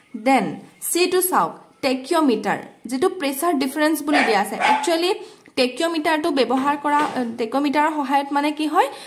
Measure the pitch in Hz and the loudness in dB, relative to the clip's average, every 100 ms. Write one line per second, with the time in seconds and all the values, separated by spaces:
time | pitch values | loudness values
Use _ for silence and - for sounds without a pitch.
0 | _ 220 226 262 175 - - - - 330 | _ -4 2 4 2 -6 -14 -12 -4 0
1 | 359 359 381 277 165 - - _ 269 262 | 2 2 2 2 0 -4 -20 _ -2 -2
2 | - 339 294 214 202 156 - - 220 254 | 0 2 2 2 0 -4 -6 -16 -8 -2
3 | 370 370 285 262 339 285 269 311 302 311 | 0 0 -4 -2 0 0 -2 0 0 0
4 | 294 285 226 202 202 220 - - - 330 | 0 2 2 2 0 0 2 2 2 0
5 | 359 - - - - - 247 240 330 330 | 0 -2 -8 -20 -8 -2 0 0 -2 0
6 | 330 311 339 269 226 262 277 285 294 294 | 0 0 0 0 2 0 0 -2 0 0
7 | 294 - 240 233 226 269 294 294 311 302 | 0 -2 -4 -4 -4 -2 0 2 0 0
8 | 262 277 277 285 294 302 302 339 539 - | 0 0 0 0 -2 -2 0 2 0 -2